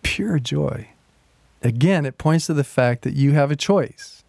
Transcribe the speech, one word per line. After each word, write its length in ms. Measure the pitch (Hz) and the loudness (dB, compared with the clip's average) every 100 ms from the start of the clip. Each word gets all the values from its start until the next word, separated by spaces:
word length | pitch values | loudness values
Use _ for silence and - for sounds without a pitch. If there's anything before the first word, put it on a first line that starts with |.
Pure 380 | - - 202 165 | -6 -4 -2 -2
joy. 480 | 120 143 147 - 107 _ _ _ _ _ _ _ | -2 -4 -4 -6 -14 _ _ _ _ _ _ _
Again, 420 | 127 117 156 190 | -4 2 2 2
it 140 | 143 - | -2 -2
points 280 | 156 160 - | 0 0 0
to 80 | |
the 100 | 151 | -2
fact 380 | 139 - 123 120 | -2 2 2 0
that 120 | - | -4
you 180 | 143 139 | 0 2
have 180 | 147 143 | 4 2
a 60 | 147 | -2
choice. 680 | - 196 117 - - - | 0 0 0 -8 -20 -20